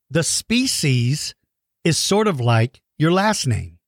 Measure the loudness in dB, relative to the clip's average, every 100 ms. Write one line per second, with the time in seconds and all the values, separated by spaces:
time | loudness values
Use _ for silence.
0 | -6 -2 -2 -4 -2 -2 -2 -2 0 2
1 | 0 -2 -6 -14 _ _ _ _ -2 0
2 | 0 2 0 0 2 2 0 -4 _ -2
3 | 0 2 2 0 -2 -4 -6 -16